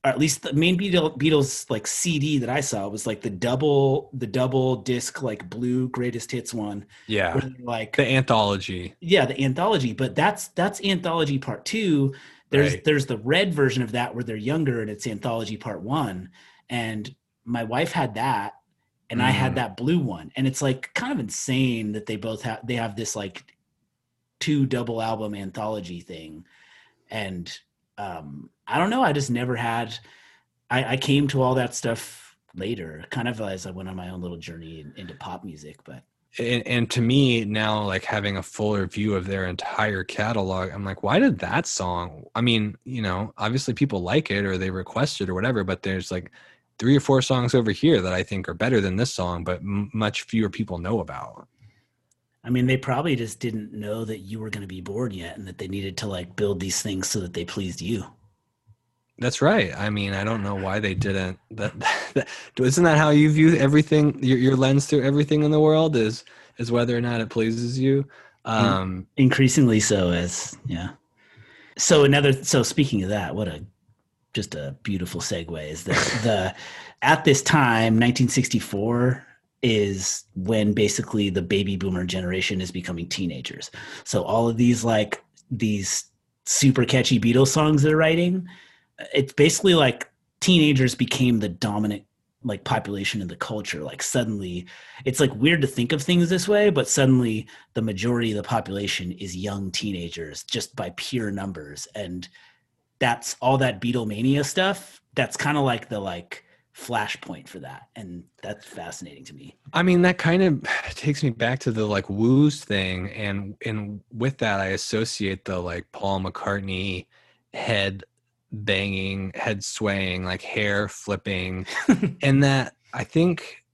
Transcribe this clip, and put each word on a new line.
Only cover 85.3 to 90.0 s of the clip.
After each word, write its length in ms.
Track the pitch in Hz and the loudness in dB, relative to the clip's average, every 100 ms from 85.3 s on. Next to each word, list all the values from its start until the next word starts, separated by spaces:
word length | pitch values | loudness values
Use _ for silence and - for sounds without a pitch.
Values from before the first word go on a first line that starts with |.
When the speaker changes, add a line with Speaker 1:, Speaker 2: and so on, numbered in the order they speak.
| _ _ | _ _
Speaker 1:
these 540 | 110 110 104 95 - - _ _ _ - | -2 0 0 -2 -4 -6 _ _ _ -2
super 400 | - 139 131 120 | 4 6 6 4
catchy 340 | 127 123 120 | 2 4 4
Beatles 280 | 117 123 135 | 4 6 4
songs 340 | 156 151 151 | 4 4 6
they're 160 | 151 156 | 4 4
writing, 480 | 160 165 175 185 180 - - _ _ - - 143 | 4 4 2 0 -4 -16 -20 _ _ -20 -2 0
it's 180 | 135 | 0
basically, 400 | - 151 - 190 | 6 6 6 6
like, 340 | 170 131 - | 6 6 2